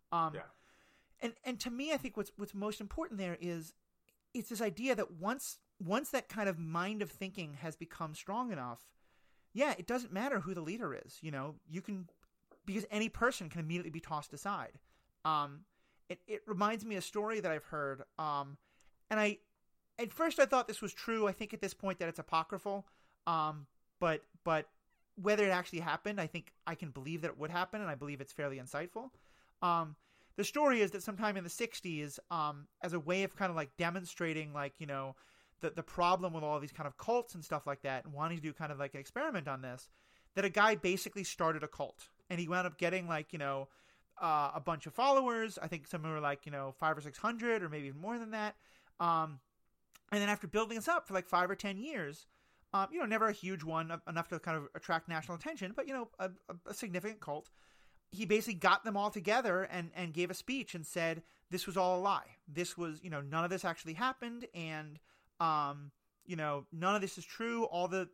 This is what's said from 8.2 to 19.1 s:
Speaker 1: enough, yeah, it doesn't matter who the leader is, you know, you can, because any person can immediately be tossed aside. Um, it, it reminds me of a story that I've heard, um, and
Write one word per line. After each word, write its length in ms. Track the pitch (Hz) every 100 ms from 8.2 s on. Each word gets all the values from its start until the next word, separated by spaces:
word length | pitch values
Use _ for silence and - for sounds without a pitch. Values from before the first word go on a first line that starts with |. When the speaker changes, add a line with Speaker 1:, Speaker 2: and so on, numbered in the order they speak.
| - 214 247
Speaker 1:
enough, 380 | 165 123 117 - _ _ _ _ _ _
yeah, 200 | 202 285 -
it 80 | 175
doesn't 260 | 247 240
matter 280 | 190 262 226
who 120 | 160
the 80 | 175
leader 320 | 156 220 185
is, 240 | 123 - -
you 80 | 156
know, 240 | 143 143 151 -
you 100 | 175
can, 300 | 196 190 170 _ _ _ _ - -
because 180 | 202 208
any 180 | 208 226
person 400 | - 233 262 165
can 120 | 165
immediately 300 | 156 175 160
be 100 | 160
tossed 340 | - 151 -
aside. 440 | 143 202 196 117 - _ _ _ _
Um, 360 | 160 151 143 143 - _ _ _ -
it, 120 | 180 -
it 160 | 214 -
reminds 380 | 190 208 226
me 120 | 220 196
of 20 |
a 40 |
story 380 | - 208 214 226
that 100 | 180
I've 140 | 156
heard, 380 | - 156 139 131 - -
um, 400 | 156 143 139 147 _ _ - _
and 100 | -